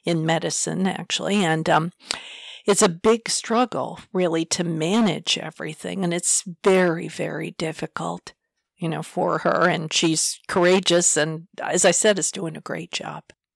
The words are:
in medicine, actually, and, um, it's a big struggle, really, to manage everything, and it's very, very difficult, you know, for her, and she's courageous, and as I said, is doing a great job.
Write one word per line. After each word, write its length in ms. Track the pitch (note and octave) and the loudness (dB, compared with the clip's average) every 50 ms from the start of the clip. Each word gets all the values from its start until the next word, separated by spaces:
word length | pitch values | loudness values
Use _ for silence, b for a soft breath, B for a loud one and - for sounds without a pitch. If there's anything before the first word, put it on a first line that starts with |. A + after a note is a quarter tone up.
| B | B
in 200 | E3+ E3+ D#3+ D#3 | 0 0 0 2
medicine, 640 | E3 E3 D#3+ E3 E3 - - - E3 D#3+ F3 F#3+ F#3+ | 2 0 0 0 -2 -4 -4 -4 -4 -2 0 0 0
actually, 560 | - - F3 - - - - F#3+ G3 G#3 F#3+ | -2 -4 -6 -4 -4 -4 -2 0 0 2 2
and, 260 | D#3+ D#3+ D#3+ D#3+ F3+ | 2 2 0 2 2
um, 220 | E3 D#3 D#3+ F3+ _ _ B B B B B B B B B B B B B | 2 2 2 -2 _ _ B B B B B B B B B B B B B
it's 160 | G#3 G3+ - | 0 2 4
a 80 | A3+ F#3+ | 4 2
big 380 | E3 E3+ - A3 A#3 A3+ - - | 2 2 2 2 2 2 0 -4
struggle, 680 | - - - - A3+ A#3 B3+ B3 - C3 C3 - F3 - - _ - | -4 -4 -2 0 2 2 2 2 0 -4 -4 -4 -8 -12 -16 _ -2
really, 320 | F#3 F3+ E3 E3 E3 E3 | 0 0 2 2 0 0
to 180 | - - - F3 | -2 -2 -2 -2
manage 760 | E3+ D#3+ D#3+ D#3 E3+ G3+ A#3 A3+ F#3+ D3+ - - - - - | -2 0 -2 0 2 2 4 4 2 2 -2 -2 -4 -4 -4
everything, 640 | - D#3 - - - D#3 D#3 - - F3+ F3+ G3 F#3 | -4 -10 -10 -10 -10 -10 -10 -10 -10 -8 -6 -4 -2
and 100 | F3 E3+ | -2 -2
it's 300 | F3 - - - - - F#3 E3+ _ - | -2 0 0 -2 -2 -2 -6 -14 _ 4
very, 440 | G3+ F#3+ F#3 F#3 F3 D#3+ E3+ F3+ D#3+ | 4 6 6 4 2 2 -2 -4 -10
very 440 | - - E3+ E3 D#3+ D#3 D#3+ E3+ | -8 -6 -6 -6 -6 -6 -8 -10
difficult, 840 | F3 - E3 D#3+ D#3+ - D#3+ - - - E3 E3+ F3 F3+ _ - - _ _ _ _ _ _ _ _ - | -8 -6 -6 -6 -4 -6 -10 -8 -8 -6 -6 -6 -6 -8 _ -18 -20 _ _ _ _ _ _ _ _ -8
you 100 | F3 E3 | -6 -4
know, 160 | D#3 D#3 E3+ | -4 -6 -8
for 360 | - - F3+ F3 F3 D#3+ D#3 | -8 -4 -2 0 0 0 0
her, 280 | - E3+ - - E3+ F3+ | 2 2 2 4 4 2
and 240 | D#3 D#3+ E3 D#3 | 2 0 -2 -2
she's 480 | - - F3 E3 D#3+ D#3 - - - - _ - | -2 0 2 2 2 2 0 -2 -4 -8 _ -2
courageous, 680 | - G3 F3 F3+ F#3 G3+ F#3 - E3+ F3 F3 - - D#3 | 0 4 4 6 6 4 4 4 2 4 4 2 2 2
and 300 | D3+ D#3+ D#3+ D#3+ E3 _ _ - | 0 -2 -2 -8 -10 _ _ -10
as 220 | - - D#3 F3+ - | -6 -2 0 2 4
I 80 | F3+ | 4
said, 260 | E3+ - - G#3+ G3+ F3 | 4 4 4 2 2 2
is 140 | D3+ - | 0 -4
doing 240 | - F#3 E3+ D#3+ D#3 | -4 -6 -8 -8 -8
a 60 | D#3 | -10
great 320 | - - E3 D#3+ E3+ - - | -10 -10 -8 -8 -8 -8 -8
job. 300 | - - D#3 D3+ D#3+ - _ - _ _ _ _ | -8 -8 -8 -12 -12 -14 _ -20 _ _ _ _